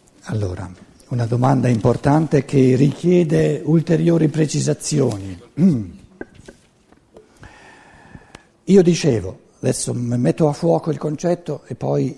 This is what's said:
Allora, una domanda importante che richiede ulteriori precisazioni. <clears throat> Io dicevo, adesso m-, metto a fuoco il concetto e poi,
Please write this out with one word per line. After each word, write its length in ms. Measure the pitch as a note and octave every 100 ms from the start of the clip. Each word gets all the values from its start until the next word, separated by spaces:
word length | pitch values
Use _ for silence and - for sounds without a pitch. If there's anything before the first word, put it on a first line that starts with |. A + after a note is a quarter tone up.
| _ _
Allora, 460 | - A2 G2+ F#2 F#2 F#2 - _ -
una 180 | B2 A#2
domanda 420 | A#2+ B2+ C3+ B2
importante 760 | A#2 B2 A#2 C#3 D3 D#3+ D3+
che 300 | - C#3 B2+ B2+
richiede 840 | C#3+ B2+ E3+ F3+ E3 D#3+ D#3 D3
ulteriori 640 | - E3 D#3+ D#3+ E3 E3+ D#3
precisazioni. 1120 | D3 D3+ D3+ C3+ D3 - D3 B2+ G#2 F#2+ F2+ -
<clears throat> 500 | - F#3 C3+ F#2 D#2 - - - - - - _ _ _ _ _ - - _ - - - - - - - - - - _ _ -
Io 140 | G3
dicevo, 560 | F3 E3 E3 A2+ F#2 - _ _
adesso 340 | C3 C3+ -
m-, 200 | A#2+ A#2+ A#2+
metto 320 | C3 D#3+ D#3
a 40 |
fuoco 380 | C#3+ E3+ E3 E3
il 80 | C#3+
concetto 640 | D#3 D3+ F3 F3 E3 C#3+ -
e 80 |
poi, 420 | B2+ C3+ C#3+ C3+